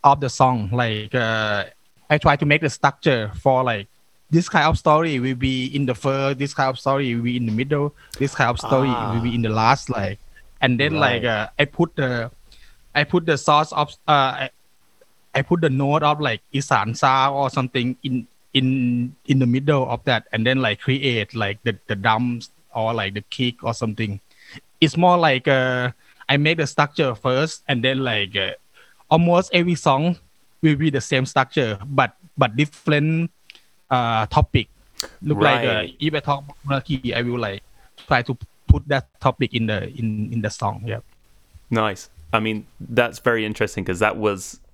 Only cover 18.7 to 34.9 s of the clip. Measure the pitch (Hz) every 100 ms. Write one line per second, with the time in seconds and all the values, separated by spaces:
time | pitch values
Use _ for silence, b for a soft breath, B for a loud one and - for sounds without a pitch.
18.7 | 135 123 123 123 143 - 135 127 127 143
19.7 | 143 131 117 - 117 - 113 113 131 123
20.7 | 101 - 131 139 117 101 113 104 101 117
21.7 | 104 - 104 107 110 123 120 - _ _
22.7 | 117 110 113 98 101 - - 123 120 120
23.7 | 113 117 104 110 95 _ B B B _
24.7 | _ 156 165 180 175 160 131 147 135 127
25.7 | 127 123 - b b b 143 151 165 143
26.7 | - 147 - 143 113 131 127 160 - -
27.7 | 131 127 135 131 107 101 98 95 - _
28.7 | b b b _ 160 170 175 190 175 175
29.7 | 175 - 135 165 175 _ _ _ _ 160
30.7 | 143 156 139 - 135 135 - 127 - 120
31.7 | 101 135 139 127 _ - - 127 110 147
32.7 | - - 147 151 160 165 _ _ b b
33.7 | b _ 127 117 113 107 - 143 - 107
34.7 | _ _